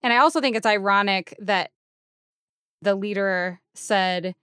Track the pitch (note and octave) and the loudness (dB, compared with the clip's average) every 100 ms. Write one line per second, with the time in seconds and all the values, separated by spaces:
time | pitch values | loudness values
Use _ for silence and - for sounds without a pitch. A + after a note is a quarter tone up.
0 | B3 A#3+ D4+ D#4+ C4+ A3+ A3 G#3 G3 G3 | 2 4 4 4 0 0 0 0 2 2
1 | G3+ G3 - - G3+ G3 - _ _ _ | 2 -2 -4 -14 -4 -2 -2 _ _ _
2 | _ _ _ _ _ _ _ _ G3+ G3 | _ _ _ _ _ _ _ _ -2 -2
3 | G#3 G3 G3 F#3 F3+ F3 _ - - G3+ | -2 -2 0 0 -2 -8 _ -18 -2 0
4 | F#3 F3+ F3 F3+ | 0 -2 -6 -10